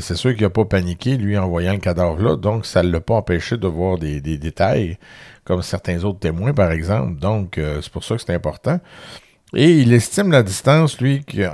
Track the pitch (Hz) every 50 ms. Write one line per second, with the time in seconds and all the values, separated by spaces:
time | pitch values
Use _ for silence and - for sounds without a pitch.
0 | 80 - 90 87 - 127 127 107 110 98 87 110 110 98 - 95 90 90 87 -
1 | - 127 135 131 104 101 104 104 92 92 87 85 87 92 98 101 87 95 87 82
2 | 90 87 80 78 101 120 78 - 92 101 107 113 101 - - 92 87 90 85 82
3 | 80 - 113 110 101 - 92 85 - - 123 113 101 95 80 80 87 95 92 87
4 | 82 78 73 73 69 76 80 73 71 82 76 - 98 98 131 135 107 85 82 -
5 | - - - - - - - _ _ - 92 90 90 - - 87 - - 90 87
6 | 87 104 98 90 - 85 80 82 98 123 147 135 98 85 82 80 82 87 101 113
7 | 131 117 90 71 73 95 107 110 98 87 - - 78 76 73 76 73 - - 85
8 | - - 113 117 - - 92 87 - 76 73 - - - 160 180 - - - -
9 | - - - - - _ _ _ _ _ - - 131 160 175 156 131 120 120 120
10 | - - - - 202 190 165 139 117 98 101 - - - 147 156 165 147 - -
11 | 123 135 139 139 143 - - 104 98 90